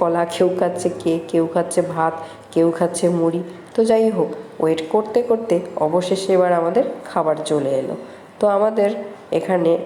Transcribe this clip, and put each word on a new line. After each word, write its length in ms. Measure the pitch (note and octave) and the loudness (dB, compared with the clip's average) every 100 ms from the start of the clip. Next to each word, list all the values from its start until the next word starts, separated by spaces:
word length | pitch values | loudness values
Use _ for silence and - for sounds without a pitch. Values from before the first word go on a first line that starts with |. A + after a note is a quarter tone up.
কলা, 220 | E3+ E3+ E3+ | 0 0 0
কেউ 140 | - F3+ F3+ | 2 2 2
খাচ্ছে 300 | F3+ F3+ F3 - | -2 0 -4 -2
কেক, 180 | E3 E3 E3 | -2 -2 0
কেউ 120 | E3+ E3 | 0 0
খাচ্ছে 260 | F3 E3+ F3+ E3+ | 0 -2 -2 -2
ভাত, 200 | E3 D#3+ - - - - | 0 -2 -2 -10 -16 -4
কেউ 140 | E3 E3 E3 | 2 2 2
খাচ্ছে 280 | E3+ E3+ F3 E3+ | -2 0 0 2
মুড়ি। 220 | E3 E3+ F3 - - | 0 0 -6 -12 -6
তো 60 | - A3+ | 0 2
যাই 160 | A3 A3+ F#3+ | 4 4 2
হোক, 140 | D3 - - - | -2 -4 -12 -2
ওয়েট 200 | D#3+ D#3+ D#3+ | 0 0 0
করতে 260 | G#3+ G#3+ A#3+ A#3+ | -2 0 0 0
করতে 260 | A3+ A3+ G#3 - - D#3 | 0 0 -2 -2 -4 0
অবশেষে 440 | F3+ F3+ F#3+ - F#3 | 0 0 -2 2 2
এবার 160 | F3+ E3+ | 4 2
আমাদের 240 | E3 A3 C#4+ - - | 2 0 0 -4 -6
খাবার 260 | F3 D#3 D#3 - | -2 0 -2 -2
চলে 220 | D3 C3+ C3 | -2 0 -2
এলো। 140 | C3 - - - - - | -2 -6 -12 -18 -20 0
তো 60 | G#3 G3+ | 2 4
আমাদের 340 | G#3+ A3 G3+ A3+ - - - E3 | 2 2 0 0 -8 -14 -4 -2
এখানে 320 | F3 F3+ E3 E3 | 0 2 2 2